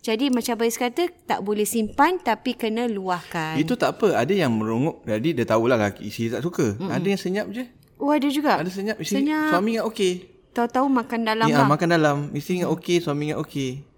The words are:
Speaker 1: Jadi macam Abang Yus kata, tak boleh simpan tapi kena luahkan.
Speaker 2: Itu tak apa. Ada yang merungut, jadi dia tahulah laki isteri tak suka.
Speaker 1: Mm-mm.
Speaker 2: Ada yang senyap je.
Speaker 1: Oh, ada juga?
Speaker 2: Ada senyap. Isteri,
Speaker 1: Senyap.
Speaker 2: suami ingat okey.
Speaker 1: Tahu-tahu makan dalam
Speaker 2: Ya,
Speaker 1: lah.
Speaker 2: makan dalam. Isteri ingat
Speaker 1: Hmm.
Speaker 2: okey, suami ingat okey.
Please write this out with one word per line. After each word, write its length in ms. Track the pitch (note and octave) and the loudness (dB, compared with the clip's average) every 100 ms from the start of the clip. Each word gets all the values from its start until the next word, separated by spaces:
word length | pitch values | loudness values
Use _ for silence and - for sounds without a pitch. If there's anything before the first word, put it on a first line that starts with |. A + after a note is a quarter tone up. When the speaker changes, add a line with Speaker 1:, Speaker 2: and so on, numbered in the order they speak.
Speaker 1:
Jadi 280 | - A3 C#4 | -2 0 2
macam 220 | B3 A3+ | 0 0
Abang 140 | A3+ A#3 | 0 0
Yus 100 | A3+ | 0
kata, 240 | B3 B3 F4 - | -2 0 -2 -4
tak 160 | - - | -6 -4
boleh 240 | G3 G#3 G#3 | -2 0 0
simpan 460 | A#3 G#3+ - D4 F4+ | 0 -2 2 2 2
tapi 340 | - G#3+ C4 | -2 -2 -2
kena 320 | A#3+ A3+ A3 A#3+ | -4 -2 -2 -2
luahkan. 680 | G3+ F#3 F3 - F3 D#3 D#3+ | -4 -4 -4 -4 -6 -4 -2
Speaker 2:
Itu 180 | D#3 | -2
tak 220 | A#3+ C#3 - | 0 0 2
apa. 180 | G#3 A#2 | 2 2
Ada 180 | B2+ G3+ | 2 2
yang 160 | D3 | 2
merungut, 500 | A2+ A2 A2+ D3+ - | 2 0 0 0 -2
jadi 280 | - A2 C#3 | -4 -2 0
dia 140 | C#3+ A#2 | -2 2
tahulah 300 | A2 A#2 B2 | 2 4 4
laki 260 | G#2 - G#2 | 2 -2 -12
isteri 240 | - A2+ | -6 -4
tak 100 | A2+ | -2
suka. 320 | D#3 F3 B2+ | -4 0 0
Speaker 1:
Mm-mm. 160 | G#2 F#3 | 0 -4
Speaker 2:
Ada 160 | A#2+ F#3 | -2 0
yang 100 | G3 | -2
senyap 260 | F3+ F#3+ - | -2 -4 -4
je. 180 | G#3 B3 - _ _ | -8 -10 -16 _ _
Speaker 1:
Oh, 140 | C#4+ | 0
ada 180 | D4+ C#4+ | 2 2
juga? 260 | C#4 D4 F3 | 0 2 2
Speaker 2:
Ada 140 | E3+ | 0
senyap. 260 | F#3+ G3+ G#3+ | -4 -6 -6
Isteri, 240 | D#3 G#3 | -2 0
Speaker 1:
Senyap. 260 | C#4+ D#4 D#4 | 0 0 2
Speaker 2:
suami 180 | D#4 G#3 | 2 2
ingat 140 | A3+ A3+ | -2 -4
okey. 260 | A3 F#3 F3+ - - _ | 0 -2 -2 -10 -20 _
Speaker 1:
Tahu-tahu 360 | - A#3+ B3+ C#4 | -4 -2 0 2
makan 320 | C4 A#3 A#3 A3+ | 2 0 -2 0
dalam 220 | A3 A3+ | 2 4
Speaker 2:
Ya, 100 | D3 | 4
Speaker 1:
lah. 80 | C#3 | 4
Speaker 2:
makan 240 | D3 E3+ | 4 4
dalam. 280 | E3+ D3+ C#3+ D3 | 4 4 2 -2
Isteri 220 | D3 C#3+ F3+ | -6 -4 -2
ingat 140 | D#3+ | -2
Speaker 1:
Hmm. 80 | D#3+ | -2
Speaker 2:
okey, 200 | - F3 | 0 0
suami 220 | E3 C#3+ D3+ | 0 -4 -4
ingat 140 | C3+ | -4
okey. 280 | D#3 C#3+ C3+ C3+ D3 | -6 -4 -6 -6 -14